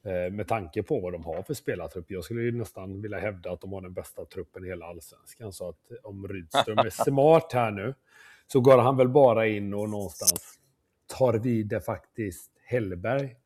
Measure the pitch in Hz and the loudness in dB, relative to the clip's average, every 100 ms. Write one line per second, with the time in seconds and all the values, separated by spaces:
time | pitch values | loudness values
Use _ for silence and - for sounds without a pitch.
0 | 104 90 90 104 104 113 87 107 98 139 | -4 -4 -4 -6 -4 -4 -4 -8 -4 -4
1 | 90 87 85 80 101 143 - 98 80 92 | -4 -8 -8 -10 -8 -8 -6 -6 -8 -12
2 | 85 92 82 117 120 120 104 - 95 98 | -10 -10 -8 -4 -4 -4 -8 -12 -12 -10
3 | 104 98 101 92 90 90 95 98 90 92 | -8 -6 -6 -8 -10 -10 -10 -12 -10 -12
4 | 85 - 85 - 85 - 92 90 82 87 | -12 -16 -14 -14 -14 -12 -12 -10 -12 -16
5 | - _ - - 110 92 90 85 _ 120 | -20 _ -20 -14 -14 -10 -12 -12 _ -20
6 | 110 98 95 95 82 143 120 110 113 - | -16 -14 -10 -10 -4 -2 0 0 -2 0
7 | 120 139 147 165 - 127 113 101 107 139 | 0 4 6 6 4 0 0 -2 -6 -8
8 | _ - - - _ 135 127 131 120 131 | _ -20 -20 -20 _ 4 8 8 8 4
9 | 127 139 131 110 110 104 101 101 107 104 | 6 8 8 6 2 0 -4 -4 -4 -4
10 | 98 - 107 - - - _ _ _ _ | -8 -2 -2 -2 -10 -20 _ _ _ _
11 | _ - 127 113 123 113 104 110 - 104 | _ 2 2 2 0 0 -2 -4 -4 -8
12 | _ - 104 - - _ _ 123 101 87 | _ -8 -8 -8 -20 _ _ -4 -4 -6
13 | 104 139 139 117 | -2 -2 -4 -12